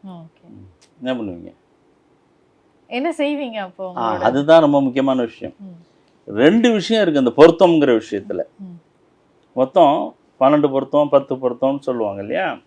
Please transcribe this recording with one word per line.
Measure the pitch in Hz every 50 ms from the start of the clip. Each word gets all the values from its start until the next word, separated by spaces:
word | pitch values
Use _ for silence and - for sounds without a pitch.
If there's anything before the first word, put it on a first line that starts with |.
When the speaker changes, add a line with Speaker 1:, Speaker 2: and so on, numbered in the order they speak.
| - 190
Speaker 1:
ஓகே. | 180 170 165 165 _ _ _ 139
Speaker 2:
ம். | 107 101 98 95 87 _ _ _ _ _ 123
என்ன | 127 131 120
பண்ணுவீங்க? | 110 101 87 85 82 - - _ _ _ _ _ _ _ _ _ _ _ _ _ _ _ _ _ _ _ _ _ _ _ _ _ _
Speaker 1:
என்ன | _ 220 247 277 339 320 -
செய்வீங்க | 285 285 294 285 294 247 220
அப்போ | 214 196 185 _ - 190 185 180
Speaker 2:
ஆ, | 254 233 226 107
Speaker 1:
உங்களோட | 220
Speaker 2:
அதுதான் | - - 127 139 143 151 160 165
ரொம்ப | 156 143 143 143
முக்கியமான | 139 131 123 135 135 135 131 127
விஷயம். | 120 117 - - - - - _
Speaker 1:
ம். | 202 190 175 170 _ _ _ _ _ _ _ _ _
Speaker 2:
ரெண்டு | - 104 104 123 156 202 233 226 247
விஷயம் | 226 208 175 - 226 220
இருக்கு | 202 175 151 143
இந்த | 131 120 113
பொருத்தம்ங்கிற | - 151 170 165 165 190 175 170 156 147 139 120 110
விஷயத்துல. | 107 - 107 101 98 101 98 - - - _ _
Speaker 1:
ம். | 196 185 175 170 _ _ _ _ _ _ _ _ _ _ _ _ _ _ _
Speaker 2:
மொத்தம் | 123 131 131 _ 185 165 139 147 180 - - - _ _ _ _ _
பன்னெண்டு | 131 135 151 147 147 143
பொருத்தம், | 135 139 139 135 - 147 147 143
பத்து | 143 139 139 - 135
பொருத்தம்னு | 131 131 123 120 - 135 135 139 143
சொல்லுவாங்க | - - 127 120 110 104 98 101
இல்லையா? | 98 104 - 180 190 165 117 85 _